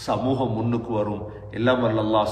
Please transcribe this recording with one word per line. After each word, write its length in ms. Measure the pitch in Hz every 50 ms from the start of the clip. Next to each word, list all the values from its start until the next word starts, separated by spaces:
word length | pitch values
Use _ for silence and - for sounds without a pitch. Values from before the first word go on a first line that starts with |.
| -
சமூகம் 480 | - 113 101 117 131 135 131 131 113 113
முன்னுக்கு 340 | 110 110 120 120 113 117 120 113
வரும். 300 | 104 104 104 - - - - - - - - -
எல்லாம் 240 | 107 117 123 127 123 120
வல்ல 200 | 110 110 110 107
அல்லாஹ் 240 | 107 110 107 104 92